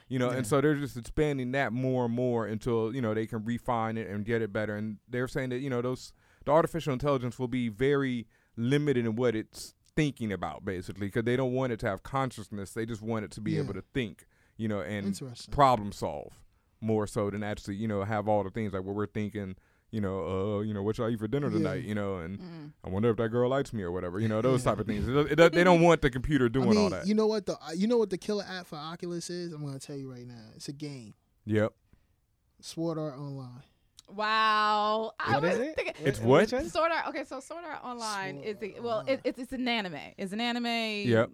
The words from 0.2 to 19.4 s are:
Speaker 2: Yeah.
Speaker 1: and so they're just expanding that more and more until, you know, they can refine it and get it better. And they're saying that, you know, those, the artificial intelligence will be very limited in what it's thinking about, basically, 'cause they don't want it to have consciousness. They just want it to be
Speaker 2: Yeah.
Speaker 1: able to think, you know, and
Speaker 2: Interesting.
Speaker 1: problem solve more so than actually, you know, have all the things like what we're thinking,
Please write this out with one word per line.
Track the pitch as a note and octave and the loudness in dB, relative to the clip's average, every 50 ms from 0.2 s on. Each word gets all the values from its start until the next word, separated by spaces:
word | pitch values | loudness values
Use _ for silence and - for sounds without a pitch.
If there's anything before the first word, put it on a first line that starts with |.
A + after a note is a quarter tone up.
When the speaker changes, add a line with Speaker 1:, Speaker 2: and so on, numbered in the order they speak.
| B2 B2 | 2 2
Speaker 2:
Yeah. | A#2+ | 0
Speaker 1:
and | C3 B2+ | 0 0
so | G#2+ D3+ C#3 | 2 4 4
they're | C3+ D3+ D3+ | 6 6 4
just | C#3+ C#3+ B2 A2 B2 | 2 0 -6 -8 -10
expanding | A#2 - - - D3+ D3 C#3+ C3+ B2+ B2 | -10 -4 0 0 0 2 0 -2 -2 -2
that | B2+ C#3 C3+ A2 | 0 0 0 0
more | A2 B2+ C3 C3 C3 B2+ B2 | 0 0 2 2 2 2 2
and | A#2 A#2 | 0 0
more | B2 B2+ B2 A#2+ A2+ A2 | 0 2 2 2 0 0
until, | G2+ A2 G#2+ - B2+ A#2 A2+ A2 A2 A#2+ | -2 -4 -2 0 0 2 2 0 0 -2
you | C3+ | -2
know, | A#2+ G#2+ G#2+ | 0 0 0
they | G#2+ A2 | 0 -2
can | G#2 B2 A2 | -2 -4 -6
refine | G#2 A2+ A#2+ A2+ - - A#2+ A2+ A2+ A2+ A2+ | -4 -4 -4 -4 -2 -2 0 0 0 -2 -2
it | A2+ A2 E2+ | -4 -4 -4
and | G2 G#2 G2+ | -6 -4 -2
get | A2+ A#2 A2+ | 0 0 0
it | A2+ G2+ | 0 0
better. | G2 A2 G#2+ G#2+ G#2 | -2 -2 -2 -2 -4
And | G#2 G#2+ A2 G#2+ - _ - | -4 -6 -6 -8 -10 _ -6
they're | B2 B2 B2+ | -4 -4 -4
saying | B2+ - D3+ C3 B2+ | -2 -2 -4 -4 -4
that, | B2 B2+ | -4 -4
you | C#3 C#3 | -2 -2
know, | B2+ A#2+ | -2 0
those, | A#2+ B2 C3 B2+ - - - _ _ _ _ - - | 0 -2 -4 -4 -8 -14 -20 _ _ _ _ -6 0
the | - | 4
artificial | C#3+ E3 E3 - - E3 - D#3 | 4 4 4 2 -2 -4 -2 -2
intelligence | B2+ B2 C#3+ C#3+ C#3+ C3 A#2+ B2 - - | -2 0 2 2 2 2 0 -2 -4 -4
will | B2+ A#2+ | -4 -2
be | B2 B2+ A#2+ A#2 | -2 0 -2 -2
very | G#2 G2 C3 C#3 C#3+ C#3 C#3 C3 B2 A#2+ A2 - _ _ _ _ - A2+ | 0 2 2 4 4 4 2 0 -2 -4 -6 -10 _ _ _ _ -6 -2
limited | A#2 B2 C#3 D3 D3 D3 C3+ A#2+ A#2 | 0 2 4 4 4 2 2 2 2
in | A2+ G#2+ | 0 0
what | A#2 B2+ A#2+ G#2+ | 2 2 2 2
it's | A2 - - - - - - - _ _ _ - | 0 -4 -8 -12 -16 -16 -16 -18 _ _ _ 0
thinking | - D3+ C#3+ C3 - A#2+ G#2+ | 0 2 2 0 -2 -4 -2
about, | F#2+ F2+ F2 D#2+ C#2+ - - | -2 -2 -4 -6 -6 -6 -6
basically, | G2+ F#2+ F2+ F#2 - - F#2+ G2+ G2 | -6 -6 -6 -6 -8 -8 -6 -4 -2
'cause | - B2 A2+ | 0 0 2
they | A#2+ B2 | 2 2
don't | B2+ C3+ B2+ B2 | 2 2 0 0
want | C3 C3 B2+ | 0 -2 -2
it | A#2 G2 | -2 -2
to | A#2+ A2 | -2 -4
have | F#2+ F#2+ - | -4 -4 -6
consciousness. | - - C3+ C3+ B2+ - - G2+ - G#2+ G2+ G2 - - | -6 -2 -2 -2 -2 -4 -8 -12 -10 -8 -10 -8 -8 -6
They | A#2 A2+ | -6 -4
just | A2+ A#2+ G2 | -4 -6 -6
want | G#2+ A2+ A2+ A2 G#2 | -4 -2 -2 -2 -4
it | E2+ | -6
to | - A#2 | -8 -6
be | G#2+ G#2+ | -2 -2
Speaker 2:
Yeah. | G#2+ G#2 | 0 0
Speaker 1:
able | C#3+ B2+ F#2+ | -2 -2 -6
to | F#2 - _ | -8 -8 _
think, | - C#3 A#2+ G2 - - - _ _ _ _ _ _ | -4 -2 -2 -4 -6 -12 -20 _ _ _ _ _ _
you | - A2+ A2 | -4 -2 -2
know, | G#2 G2+ | -2 -2
and | D2+ E2 G#2+ G2+ G2+ G2+ | -2 -4 -4 -4 -2 -4
Speaker 2:
Interesting. | G2 - C#3+ B2+ A#2 - - - | -4 -6 -8 -12 -14 -14 -12 -2
Speaker 1:
problem | A2 C#3 C#3+ C3 B2 G#2+ G2+ G2+ | 4 6 6 8 6 4 2 -4
solve | F#2+ - A2 F2+ D2+ D2 - - - - - - _ _ _ _ _ - | -6 -6 -6 -6 -6 -6 -10 -12 -16 -20 -20 -20 _ _ _ _ _ -6
more | A2+ A2 A2 G#2+ G#2 G2+ | 0 2 2 2 2 0
so | - - G#2 G2+ | 0 -2 -2 -2
than | G2 G#2 | -2 -4
actually, | G#2+ G#2 G#2 - - - G2+ | -4 -4 -6 -6 -6 -6 -4
you | G2 A2+ A2 | -4 -2 -2
know, | G#2 G2+ F#2+ | 0 0 0
have | G#2 A2+ G#2 G2+ G#2+ | 0 -2 0 2 2
all | G#2+ G#2 G2 | 2 2 2
the | F#2+ | 0
things | F2+ A#2 A2 G2+ | -4 -4 -4 -4
like | F#2 F#2+ F#2 | -4 -4 -4
what | F#2+ G2+ | -4 -2
we're | G#2 G#2 | -2 -2
thinking, | G2+ - A2 G#2 G2+ G2+ G#2 | -4 -2 -4 -4 -4 -4 -6